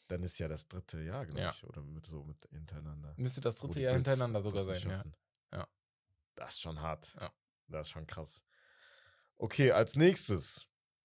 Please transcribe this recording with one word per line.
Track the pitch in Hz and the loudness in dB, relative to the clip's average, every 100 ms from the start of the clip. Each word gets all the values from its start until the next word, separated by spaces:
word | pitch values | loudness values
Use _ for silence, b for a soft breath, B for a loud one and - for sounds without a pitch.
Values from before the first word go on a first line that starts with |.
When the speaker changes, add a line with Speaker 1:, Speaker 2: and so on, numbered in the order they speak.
| - | -6
Speaker 1:
Dann | 90 | -4
ist | 90 - | -2 -2
ja | 80 | -4
das | 76 - | -6 -8
dritte | 90 - 80 | -12 -8 -8
Jahr, | 80 120 101 | -6 -6 -6
glaub | 73 | -4
Speaker 2:
Ja. | 87 | -4
Speaker 1:
ich, | - - | -4 -10
oder | - | -12
mit, | 71 78 78 | -10 -12 -10
so | 76 | -12
mit | 73 73 - | -12 -14 -16
hintereinander. | 73 78 76 76 73 73 73 | -16 -12 -10 -10 -10 -10 -4
Speaker 2:
Müsste | 123 139 | -2 0
das | 117 113 | -2 -2
Speaker 1:
Wo | 143 | -4
Speaker 2:
dritte | 151 | 0
Speaker 1:
die | 127 | 4
Speaker 2:
Jahr | |
Speaker 1:
Bills | 127 131 | 4 6
Speaker 2:
hintereinander | 131 123 107 | 4 4 0
Speaker 1:
das | 101 | 0
Speaker 2:
sogar | 101 95 | 0 0
Speaker 1:
nicht | 92 | -2
Speaker 2:
sein, | 98 | -2
ja. | 95 | -4
Speaker 1:
schaffen. | 80 - _ _ - | -6 -14 _ _ -12
Speaker 2:
Ja. | - - _ _ _ _ _ _ - | -10 -10 _ _ _ _ _ _ -14
Speaker 1:
Das | - - | -6 -6
ist | |
schon | 85 78 | -4 -4
hart. | 80 78 - - | -4 -4 -8 -10
Speaker 2:
Ja. | 80 _ _ _ - | -12 _ _ _ -10
Speaker 1:
Das | 78 76 | -8 -8
ist | |
schon | 80 78 | -10 -10
krass. | - 76 - _ b b b b b b b b - | -10 -10 -12 _ b b b b b b b b -6
Okay, | 113 - 135 | -2 6 8
als | 92 113 143 | 8 6 8
nächstes. | 170 196 - 92 - - - _ _ _ | 8 8 4 2 0 -4 -8 _ _ _